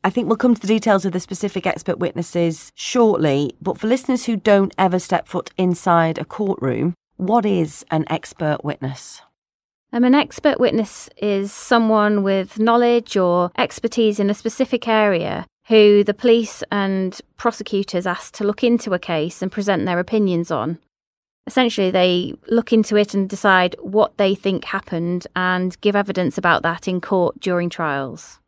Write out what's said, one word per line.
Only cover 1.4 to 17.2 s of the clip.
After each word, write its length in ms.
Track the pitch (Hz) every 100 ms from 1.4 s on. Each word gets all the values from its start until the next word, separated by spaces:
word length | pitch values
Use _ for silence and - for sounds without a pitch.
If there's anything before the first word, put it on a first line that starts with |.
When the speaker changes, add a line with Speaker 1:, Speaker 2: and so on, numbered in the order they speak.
| 202 196 185
Speaker 1:
expert 320 | - - -
witnesses 720 | 175 - 170 175 170 160 - -
shortly, 800 | - 254 226 190 156 139 147 _
but 180 | 180 190
for 100 | 214
listeners 380 | 254 269 254 -
who 100 | 220
don't 360 | 220 202 196 -
ever 220 | 185 180
step 260 | - 180 -
foot 240 | 185 - -
inside 600 | 185 170 185 170 165 160
a 60 |
courtroom, 720 | - - 202 - 131 113 156 175 _ -
what 280 | 185 233
is 400 | 208 185 156 - -
an 140 | 156 156
expert 560 | 165 - - 156 147
witness? 580 | 147 147 135 135 - - _ _ _ _ _ _ _
Speaker 2:
Um, 120 | 233
an 100 | 247
expert 440 | 285 - - 302 -
witness 480 | 240 226 208 - - _
is 360 | 208 196 196
someone 720 | - - 233 220 220 208 208
with 360 | 196 196 190 214
knowledge 580 | 220 233 240 240 233 202
or 340 | 180 175 175 -
expertise 600 | 247 - 226 240 214 208
in 100 | 196
a 60 |
specific 540 | 202 233 - 254 233 233
area 580 | 220 208 175 160 - 180 _ _
who 360 | 220 208 208
the 100 | 202
police 480 | 202 247 233 220 - -
and 500 | 202 196 190 185 -